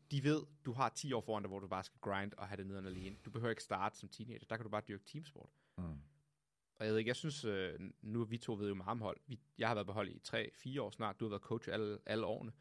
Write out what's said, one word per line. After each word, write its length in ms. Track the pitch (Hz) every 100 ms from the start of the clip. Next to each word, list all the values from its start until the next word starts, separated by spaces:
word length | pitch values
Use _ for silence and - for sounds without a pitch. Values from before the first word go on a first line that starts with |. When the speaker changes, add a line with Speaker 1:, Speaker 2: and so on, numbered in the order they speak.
| -
Speaker 1:
de 120 | 143
ved, 180 | 143 151 143 - 127
du 60 |
har 160 | 117 120
ti 240 | - 143
år 80 | 120
foran 220 | 117 107
dig, 40 | 98
hvor 120 | 98
du 80 | 95
bare 160 | 95
skal 160 | - -
grind 320 | 101 98 101 -
og 100 | 95
have 100 | 101
det 100 | 95
nederen 180 | 98 95
alene. 300 | 92 95 107 104
Du 40 |
behøver 200 | 113 117
ikke 140 | 110
starte 340 | - 95 104 -
som 120 | 104
teenager. 360 | - 117 110 -
Der 80 | 113
kan 60 |
du 60 | 107
bare 120 | 104 -
dyrke 160 | 98 -
teamsport. 440 | 147 160 - - _ _ -
Speaker 2:
Mm. 60 | 85 73 73 _ _ _ _ _ _ -
Speaker 1:
Og 100 | 110
jeg 60 |
ved 60 | 110
ikke, 100 | 113
jeg 60 | 123
synes, 300 | 160 139 113
øh, 340 | 98 92 - 95 -
nu 220 | 107 117
vi 140 | 110 117
to 160 | -
ved 140 | 104 104
jo 60 | 98
meget 160 | 92
om 100 | 117
hold. 160 | 104 - -
Vi, 120 | 110 - -
jeg 100 | 113
har 80 | 107
været 120 | 98
på 60 |
hold 160 | 104 98
i 100 | 82
tre, 300 | - 113 110
fire 280 | - 127 135
år 80 | 107
snart. 300 | - 107 95
Du 60 | 110
har 40 |
været 120 | 101
coach 280 | - 113 -
alle, 280 | 110 104 104 -
alle 200 | 110 98
årene. 260 | 110 110 -